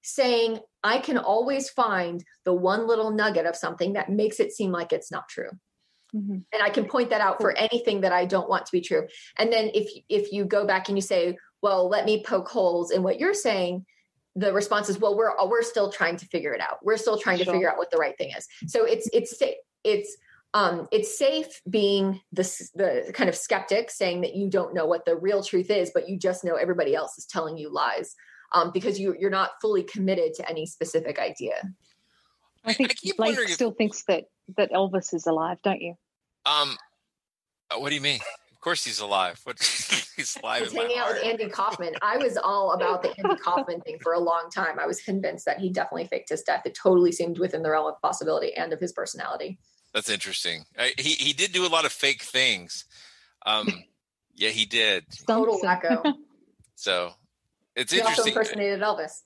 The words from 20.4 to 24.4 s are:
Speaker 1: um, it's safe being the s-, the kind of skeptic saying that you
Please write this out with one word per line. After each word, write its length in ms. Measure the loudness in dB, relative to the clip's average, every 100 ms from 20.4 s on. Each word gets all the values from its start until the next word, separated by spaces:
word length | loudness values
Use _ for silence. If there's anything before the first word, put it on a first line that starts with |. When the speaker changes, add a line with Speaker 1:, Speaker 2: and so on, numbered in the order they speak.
| _
Speaker 1:
um, 340 | 2 2 0 0
it's 260 | 0 0 2
safe 420 | 2 2 -4 -10 -2
being 520 | 2 4 4 2 0 _
the 120 | -2
s-, 280 | -2 -4 -12 0
the 340 | 2 2 -2
kind 160 | 0 0
of 60 |
skeptic 560 | 0 -2 -2 2 -2 -2
saying 300 | -2 -2 0
that 160 | -2
you 120 | -2